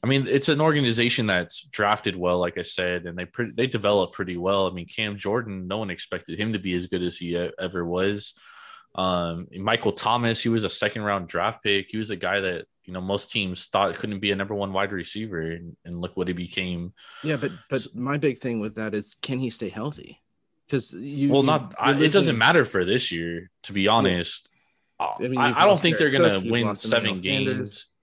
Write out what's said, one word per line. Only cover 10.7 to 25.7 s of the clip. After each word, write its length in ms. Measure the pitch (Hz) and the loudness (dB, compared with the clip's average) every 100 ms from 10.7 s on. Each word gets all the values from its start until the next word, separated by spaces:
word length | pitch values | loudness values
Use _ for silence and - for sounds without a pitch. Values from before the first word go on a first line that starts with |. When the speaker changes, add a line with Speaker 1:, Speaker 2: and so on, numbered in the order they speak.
Speaker 1:
second 320 | - 104 113 | -2 -2 -2
round 240 | 104 101 87 | -2 -2 -2
draft 340 | 87 101 107 | -2 -2 -2
pick. 240 | 104 101 95 | 0 0 0
He 60 | 107 | -6
was 140 | 110 | -6
a 60 | 98 | -4
guy 240 | 92 101 | -2 0
that, 260 | 95 87 - _ | 0 -4 -10 _
you 80 | - | -12
know, 80 | 92 | -10
most 300 | 92 101 - | -2 -2 -2
teams 360 | 117 95 90 - | -4 -4 -6 -2
thought 300 | 95 98 85 | 2 2 0
couldn't 240 | 107 101 | -6 -2
be 100 | 101 | 0
a 60 | 98 | 0
number 180 | 98 | -2
one 180 | 104 98 | -4 -2
wide 200 | 95 98 | 0 -2
receiver, 480 | 95 82 104 110 90 | -4 -8 -8 -8 -6
and, 360 | 80 82 85 - | -6 -6 -12 -18
and 160 | 87 87 | -12 -8
look 160 | 87 - | -8 -4
what 120 | 90 | -4
he 60 | |
became. 580 | 87 87 - 92 87 87 - - - | -4 -4 -4 -4 -6 -8 -12 -20 -8
Speaker 2:
Yeah, 140 | 151 147 | -4 -2
but, 160 | 139 - _ | -2 -6 _
but 60 | 131 | -4
Speaker 1:
S- 180 | - | -4
Speaker 2:
my 240 | - 127 143 | -6 -4 0
big 200 | 147 123 | 0 0
thing 220 | 131 117 | -4 -4
with 140 | 107 107 | -4 -6
that 180 | 110 | -4
is, 220 | 107 104 - | -4 -6 -10
can 160 | - 131 | -6 -4
he 100 | 131 | -4
stay 200 | - 104 | -4 -8
healthy? 520 | 107 127 147 - - _ _ _ _ _ | -6 -8 -8 -18 -20 _ _ _ _ _
'Cause 220 | 139 - | -4 -4
you, 380 | 85 131 143 139 | -12 -10 0 4
Speaker 1:
Well, 100 | 139 | 6
Speaker 2:
you, 40 | 135 | 6
Speaker 1:
not, 280 | 156 - - | 2 0 0
I, 140 | 120 | 2
Speaker 2:
you're 120 | 139 | 6
Speaker 1:
it 80 | 156 | 6
doesn't 220 | 196 165 | 6 4
Speaker 2:
losing 40 | 117 | 6
Speaker 1:
matter 260 | 117 170 117 | 6 6 4
for 180 | 98 | 2
this 260 | 90 120 - | 2 2 0
year, 400 | 85 85 85 92 _ | -4 -4 -6 -10 _
to 80 | - | -6
be 100 | 98 | 0
Speaker 2:
Yeah. 80 | 98 | 4
Speaker 1:
honest. 560 | 113 101 90 85 - - _ _ _ _ _ | 6 6 2 -2 -8 -12 _ _ _ _ _
Speaker 2:
I 160 | - - | -6 -2
mean, 180 | 123 127 | -2 2
Speaker 1:
I, 100 | 139 | 2
Speaker 2:
you've 80 | 120 | 6
Speaker 1:
I 40 | |
don't 100 | 190 | 6